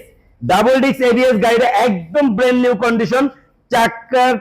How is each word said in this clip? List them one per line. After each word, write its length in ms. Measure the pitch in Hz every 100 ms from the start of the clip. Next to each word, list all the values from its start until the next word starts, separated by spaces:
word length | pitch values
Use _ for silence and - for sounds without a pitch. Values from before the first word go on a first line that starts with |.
| - _ _ - 120
ডাবল 340 | 185 226 262
ডিস্ক 220 | 269 254
এবিএস 420 | 247 233 254 220
গাড়িটা 240 | 226 233 247
একদম 680 | 202 233 185 165 294 277 196
ব্র্যান্ড 260 | 254 247
নিউ 140 | 247 247
কন্ডিশন, 540 | 240 226 196 254 277 - _ _ -
চাকার 680 | 240 226 - - 254 254 240